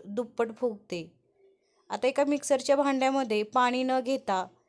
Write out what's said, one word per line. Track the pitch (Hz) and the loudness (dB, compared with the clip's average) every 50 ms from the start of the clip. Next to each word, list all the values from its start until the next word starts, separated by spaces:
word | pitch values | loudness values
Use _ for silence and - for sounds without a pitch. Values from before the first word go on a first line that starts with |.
| - | -8
दुप्पट | 202 202 240 233 233 - - 233 226 226 | -8 -6 -6 -6 -4 -2 -4 -4 -2 -4
फुगते. | - 254 233 208 202 - - 180 170 160 170 - _ _ _ _ _ _ _ _ _ _ _ _ _ _ - | -4 -4 -4 -4 -6 -10 -8 -8 -8 -8 -10 -16 _ _ _ _ _ _ _ _ _ _ _ _ _ _ -10
आता | 208 - 247 254 | -4 -2 0 0
एका | - 285 285 | 2 2 2
मिक्सरच्या | 285 294 277 - - 277 254 262 - 277 | 2 0 0 0 0 0 2 2 2 2
भांड्यामध्ये | 285 277 277 269 262 262 262 269 277 262 214 214 214 | 4 2 2 2 2 2 2 2 0 0 0 -2 -2
पाणी | 214 214 - 254 247 247 247 254 | -2 0 2 2 2 2 2 0
न | 254 254 262 262 | 0 0 0 0
घेता | 233 254 269 254 - 214 190 185 185 - - _ _ | 0 0 -2 -2 -2 -2 -2 -2 -2 -6 -12 _ _